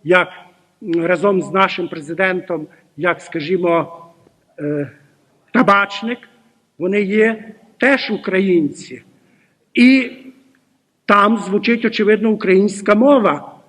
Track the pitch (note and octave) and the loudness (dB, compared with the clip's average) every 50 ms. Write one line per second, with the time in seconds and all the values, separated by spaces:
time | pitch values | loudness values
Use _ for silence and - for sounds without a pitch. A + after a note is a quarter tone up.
0 | - D3 F3+ F#3 F3 F3+ - - - - _ _ _ _ _ - - G#3 E3 E3+ | -2 2 2 2 2 0 -6 -16 -20 -20 _ _ _ _ _ -14 -8 -4 -2 -2
1 | E3 E3+ F3+ E3 E3 G3+ G3+ F#3 D#3 - - F#3+ F#3+ F#3 - - F3 E3 - E3 | 0 0 0 0 0 0 0 0 -2 -2 0 0 0 0 0 -4 -8 -8 -8 -12
2 | D3 D3 E3 D#3+ F#3+ F#3+ F#3 F#3 E3 - F3 D#3 D3+ - _ _ _ _ _ - | -12 -10 -6 -2 -2 -2 -2 -4 -6 -6 -8 -8 -10 -12 _ _ _ _ _ -6
3 | D#3 F3 E3+ E3+ - - - E3 D3 D3+ F#3 F3+ F3+ E3+ E3+ E3 D#3 - - - | -4 -4 -4 -4 -6 -12 -10 -8 -6 -4 -2 -2 0 0 0 0 -2 -4 -8 -18
4 | - - _ _ _ _ _ _ _ _ _ - D3+ D3 D3 D3 C#3+ - - _ | -20 -20 _ _ _ _ _ _ _ _ _ -10 -8 -6 -6 -6 -6 -8 -12 _
5 | _ _ _ _ _ _ _ _ _ _ - A3+ B3+ E3 G3+ G3+ G3+ G3 - - | _ _ _ _ _ _ _ _ _ _ -2 0 2 2 2 2 0 -2 -6 -8
6 | - A3+ A#3+ - - - _ _ _ _ _ _ _ _ _ - D#3 F#3 G3 G#3 | -8 -8 -8 -8 -12 -18 _ _ _ _ _ _ _ _ _ -8 -6 -2 -2 -2
7 | G#3 F#3+ G3+ G#3+ G#3+ A3+ A3 A3 - - - - _ _ _ - - C4 C#4 C4 | -2 0 0 0 2 0 0 -4 -10 -18 -20 -20 _ _ _ -2 0 0 0 0
8 | - - G#3+ - - - F#3+ F#3 G3+ G3 F3+ E3+ D3+ C#3+ - - - - B2+ A#2+ | -2 -4 -6 -6 -4 -2 -2 0 2 2 2 2 2 0 -4 -8 -18 -18 -18 -20
9 | - _ _ _ _ _ _ _ _ _ _ _ _ _ - - A#3+ B3+ C4 C4+ | -20 _ _ _ _ _ _ _ _ _ _ _ _ _ 2 4 6 6 6 4
10 | B3+ A#3 - - - - - _ _ _ _ _ _ _ _ _ _ _ _ _ | 2 -2 -8 -16 -20 -20 -20 _ _ _ _ _ _ _ _ _ _ _ _ _
11 | _ - G3+ G3+ G3+ G#3 A3+ G#3+ F#3 F#3 F#3+ G#3 G3+ A#3 A#3 A#3 A#3 A3 G#3+ - | _ 2 2 4 4 4 2 0 -2 -2 -4 -2 0 0 -2 0 -2 -2 -2 0
12 | G#3+ G3+ G#3+ G#3 G#3+ A3 G#3+ G3 - F#3 F#3 F#3+ G3+ G#3 G3 - - - G#3 G#3+ | 2 2 2 2 2 0 -2 0 0 2 2 4 2 2 -2 -2 0 2 2 4
13 | A#3+ C#4+ C#4+ C4 G#3 F3+ C#3+ D3 - - - - _ | 4 4 4 4 4 2 0 -2 -6 -14 -20 -20 _